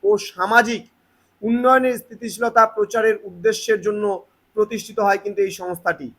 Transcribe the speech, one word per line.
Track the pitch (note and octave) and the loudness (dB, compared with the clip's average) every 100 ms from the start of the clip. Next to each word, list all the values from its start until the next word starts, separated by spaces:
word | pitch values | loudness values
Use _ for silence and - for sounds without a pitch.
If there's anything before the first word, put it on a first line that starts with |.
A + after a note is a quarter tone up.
| G3 | 2
ও | G#3 - | 0 0
সামাজিক | F3+ F#3 A3+ A3+ A3+ - _ _ _ _ _ G#3+ | -6 2 4 4 -2 -8 _ _ _ _ _ -2
উন্নয়নের | A#3 B3 C4 B3+ A#3+ | 0 4 4 4 -2
স্থিতিশীলতা | - A3+ A#3 G#3 A#3 A3+ A3 G#3+ | -8 -14 -12 -4 0 4 4 2
প্রচারের | G#3 A3 A3 G#3+ G3+ | -2 0 0 0 -6
উদ্দেশ্যের | F3 F#3 G#3+ - G#3+ F3+ | -4 -2 -2 -2 -2 0
জন্য | G#3 G#3 F#3+ - _ _ | -2 -2 -4 -8 _ _
প্রতিষ্ঠিত | - G#3+ A3 - A3 G3+ | -2 -2 -2 -8 -2 0
হয় | G3 | 0
কিন্তু | G3+ G3+ G3 | -2 -2 -2
এই | - | -4
সংস্থাটি। | F#3 F3 F3 D#3+ C3 | -8 -6 -4 -4 -8